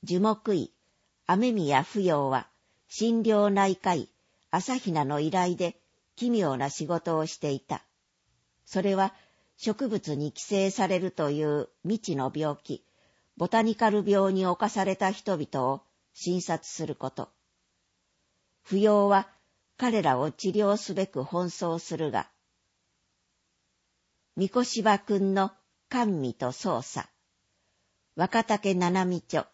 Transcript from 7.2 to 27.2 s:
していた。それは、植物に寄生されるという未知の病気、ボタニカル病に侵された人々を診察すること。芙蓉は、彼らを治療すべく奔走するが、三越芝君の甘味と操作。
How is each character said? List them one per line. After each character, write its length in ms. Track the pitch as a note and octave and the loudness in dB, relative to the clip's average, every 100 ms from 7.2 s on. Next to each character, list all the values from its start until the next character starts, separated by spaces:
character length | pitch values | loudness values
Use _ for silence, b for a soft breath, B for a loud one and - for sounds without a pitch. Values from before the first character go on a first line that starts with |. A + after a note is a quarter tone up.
| D#3 | -2
し 100 | - | -4
て 160 | D3+ | -4
い 80 | C3+ | -4
た。 240 | _ C3 _ _ _ _ _ _ _ _ | _ -10 _ _ _ _ _ _ _ _
そ 180 | _ F#3+ | _ -2
れ 140 | F#3+ F#3+ | 0 2
は、 180 | F#3+ b b b b _ | 0 b b b b _
植 320 | - G#3 C4 | -6 -2 -2
物 280 | G3+ E3+ C#3+ | -4 -4 -4
に 160 | D3 | -4
寄 100 | - | -8
生 280 | - G3+ G3 | -4 0 0
さ 180 | F#3+ F#3+ | 0 0
れ 100 | F#3 | 0
る 140 | F#3 | -2
と 180 | - D3+ | -2 -2
い 100 | D3 | 0
う 240 | D3+ D3 - _ | 0 0 -4 _
未 160 | E3 G#3+ | -6 -6
知 160 | - D3 | -4 -4
の 160 | C3 | -4
病 220 | D3 D3+ C#3+ | -2 -4 -4
気、 280 | - C#3+ _ _ _ _ _ - | -10 -12 _ _ _ _ _ -6
ボ 100 | - | 0
タ 160 | - | 2
ニ 140 | A3 G#3+ | 2 2
カ 140 | A3+ | 2
ル 120 | G#3 | 2
病 300 | G3+ G3+ G3 | 2 2 4
に 100 | F#3+ | 2
侵 240 | F#3 F3+ G#3+ | 0 0 -2
さ 160 | - | -2
れ 120 | G3 F#3+ | -2 0
た 160 | G#3 | -2
人 260 | G#3+ - F3+ | -4 -4 -4
々 280 | C#3+ C#3 B2+ | -2 -2 -2
を 140 | C#3 _ _ _ | -2 _ _ _
診 280 | - - F3+ | -10 -4 -2
察 220 | F3 E3 | -2 -6
す 200 | - - | -6 -10
る 120 | D#3+ D3 | -8 -6
こ 160 | C3 | -8
と。 180 | - - _ _ _ _ _ _ _ _ _ _ _ _ _ - | -8 -14 _ _ _ _ _ _ _ _ _ _ _ _ _ -2
芙 100 | F#3+ | 2
蓉 300 | G#3 G#3 G3+ | 6 6 6
は、 200 | G3 A3+ _ _ _ _ _ | 4 2 _ _ _ _ _
彼 260 | B3 A3 | 0 2
ら 160 | D#3+ B2+ | 2 2
を 140 | D3+ | 0
治 160 | - F#3 | -2 -2
療 280 | G3+ G3+ G#3 | 2 2 0
す 180 | - | -2
べ 120 | G3 F#3+ | -4 -4
く 160 | - | -4
奔 220 | C3+ F3 | -4 -2
走 340 | F3+ - F3 E3 | -4 -4 -4 -4
す 180 | - D#3+ | -6 -4
る 140 | D#3 | -2
が、 180 | A2+ - _ _ _ _ _ _ _ _ _ _ _ _ _ _ _ _ _ _ _ _ - | -2 -6 _ _ _ _ _ _ _ _ _ _ _ _ _ _ _ _ _ _ _ _ -4
三 80 | F#3+ | -2
越 180 | B3+ | 0
芝 340 | B3 - G#3+ G3+ | -2 0 2 2
君 340 | - G3+ G3 | 2 0 2
の 180 | F#3+ G3 - _ _ _ | 2 0 -4 _ _ _
甘 320 | B3+ A#3 F3+ | -2 0 0
味 140 | C3 | -2
と 180 | A2+ B2+ | -4 -6
操 300 | B2+ G3 C3+ | -4 -4 -4
作。 260 | C3+ - - _ | -4 -10 -12 _